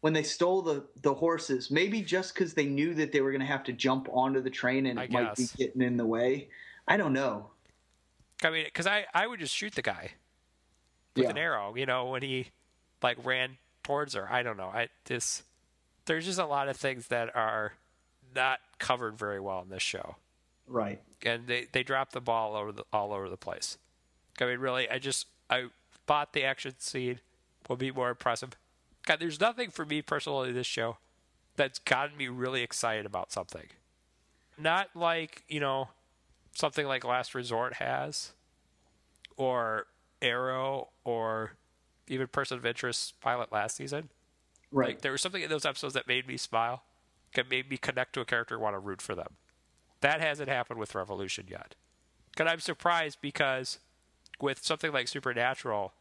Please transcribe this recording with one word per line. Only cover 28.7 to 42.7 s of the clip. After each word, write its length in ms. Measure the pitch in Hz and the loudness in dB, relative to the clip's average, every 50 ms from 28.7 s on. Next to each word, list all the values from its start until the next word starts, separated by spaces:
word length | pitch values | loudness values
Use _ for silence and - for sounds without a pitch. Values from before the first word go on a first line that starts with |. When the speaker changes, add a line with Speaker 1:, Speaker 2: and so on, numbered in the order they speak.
| _ _ _ _ _ _ _ | _ _ _ _ _ _ _
Speaker 2:
God, 140 | - 156 151 | 2 4 4
there's 200 | 165 170 151 147 | 4 -4 0 4
nothing 300 | 185 226 240 233 247 214 | 2 2 4 2 -6 -6
for 160 | - - 165 | -4 -8 -4
me 160 | 151 147 151 143 | -2 -2 -4 -2
personally 480 | - 147 147 - - 143 139 131 127 | -2 -2 -2 0 -2 -2 0 0 0
in 40 | 120 | -2
this 120 | 123 123 | -2 -2
show 320 | - - - 117 113 117 - _ _ _ _ _ _ _ _ _ _ _ | -2 -2 -2 -2 -2 -2 -6 _ _ _ _ _ _ _ _ _ _ _
that's 220 | - 147 131 - - | 0 0 0 0 -6
gotten 380 | _ - 135 127 139 147 147 147 | _ 2 4 4 4 -2 -4 -6
me 100 | 139 127 | -6 -6
really 340 | 123 123 123 127 131 131 120 | -4 -2 -2 0 0 0 -2
excited 440 | 117 - - - 117 110 107 104 | -2 -2 -2 0 0 0 0 -2
about 260 | 104 101 92 90 - - | -4 -4 -4 -6 -4 -4
something. 360 | 101 92 - - 82 78 - - _ _ _ _ _ _ _ _ _ _ _ _ _ _ _ _ - | -6 -6 -6 -10 -14 -14 -16 -20 _ _ _ _ _ _ _ _ _ _ _ _ _ _ _ _ -2
Not 300 | 151 160 165 185 196 190 _ | 2 2 2 2 2 -2 _
like, 500 | 170 170 170 165 165 165 156 - - - _ | 0 2 2 2 2 -2 -4 -10 -18 -14 _
you 120 | 156 151 | -2 0
know, 280 | 143 139 135 135 131 123 - _ _ _ _ _ _ _ _ _ _ - - | 0 2 2 0 -2 -4 -8 _ _ _ _ _ _ _ _ _ _ -16 -4
something 340 | - - 151 - - 147 | -2 -2 0 2 0 0
like 180 | 139 135 127 117 | 0 0 0 2
Last 300 | 120 123 127 123 - - | 2 0 0 0 -2 -4
Resort 400 | 131 123 120 117 113 120 127 120 | -6 -4 -2 0 0 0 -2 -2
has, 580 | - 135 127 127 135 135 147 151 - - - - _ _ _ _ _ _ _ _ _ _ _ _ _ _ _ _ _ _ - - | -4 -2 -2 -2 -2 -2 -4 -6 -8 -8 -8 -14 _ _ _ _ _ _ _ _ _ _ _ _ _ _ _ _ _ _ -20 -8
or 500 | - 135 131 127 123 117 113 110 110 95 _ _ _ _ _ _ _ | -2 -2 0 0 0 0 0 -2 -2 -4 _ _ _ _ _ _ _
Arrow, 680 | - 127 120 123 127 131 131 131 131 135 139 135 - - _ _ _ | 0 0 0 2 -2 -2 -2 -2 -2 -2 -4 -4 -6 -10 _ _ _
or 480 | 127 117 117 113 110 110 110 110 107 - _ _ _ _ _ _ _ _ _ _ - | -4 -2 -2 0 -2 -2 -2 -4 -6 -8 _ _ _ _ _ _ _ _ _ _ -8
even 180 | 135 131 131 | -4 -4 -4
Person 320 | 120 - - 139 - 131 123 | -2 -2 -2 -2 -2 -4 -4
of 80 | 123 | -2
Interest 520 | 120 | -4